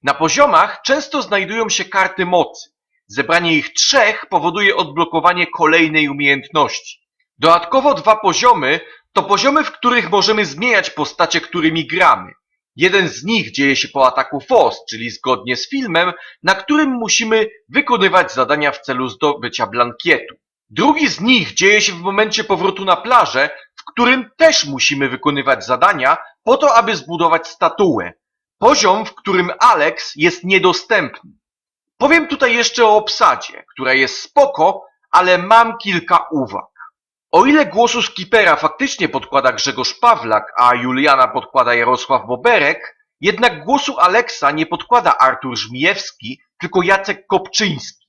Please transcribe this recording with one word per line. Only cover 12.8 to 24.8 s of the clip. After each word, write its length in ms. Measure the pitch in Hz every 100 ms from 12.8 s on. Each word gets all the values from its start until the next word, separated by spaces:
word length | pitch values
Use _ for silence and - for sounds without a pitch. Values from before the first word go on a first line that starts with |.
| 175 196 170
z 160 | -
nich 280 | 160 226 120
dzieje 240 | 107 139 131
się 120 | -
po 180 | 139 127
ataku 340 | 135 131 143
Foss, 400 | - 240 131 - -
czyli 200 | 110 117
zgodnie 460 | - 127 123 117 123
z 120 | -
filmem, 440 | 277 247 165 180 - - -
na 120 | 170
którym 360 | 190 - 294 302
musimy 560 | 247 220 - 226 220 214 - _
wykonywać 640 | 262 285 233 185 180 170
zadania 400 | 127 127 147 147
w 80 | 139
celu 280 | - 127 127
zdobycia 580 | - 151 143 123 - 117
blankietu. 680 | 120 120 123 175 139 - - _ _ _
Drugi 380 | 110 247 302 285
z 120 | -
nich 340 | 214 247 165
dzieje 260 | - 190 208
się 120 | 208
w 80 | 175
momencie 440 | 180 196 214 226
powrotu 400 | - 185 185 190
na 120 | 190 175
plażę, 540 | 226 247 190 127 147 - - -
w 80 |
którym 460 | - - 240 262 220 _
też 280 | 320 285
musimy 440 | 143 135